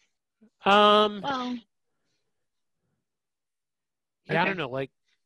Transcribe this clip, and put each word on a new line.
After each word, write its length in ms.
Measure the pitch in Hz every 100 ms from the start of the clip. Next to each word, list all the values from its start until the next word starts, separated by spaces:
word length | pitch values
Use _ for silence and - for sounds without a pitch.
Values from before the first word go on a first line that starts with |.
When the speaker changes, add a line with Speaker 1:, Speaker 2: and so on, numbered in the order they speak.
| _ _ _ _ 214 _ 196
Speaker 1:
Um, 560 | 202 208 208 208 208
Speaker 2:
Well, 320 | 262 262 247
Speaker 1:
yeah, 60 | 247 - _ _ _ _ _ _ _ _ _ _ _ _ _ _ _ _ _ _ _ _ _ _ _ _ _ -
I 60 | 160
Speaker 2:
okay. 40 | 190
Speaker 1:
don't 120 | 190
know, 120 | 139
like, 220 | 131 135 _ _ _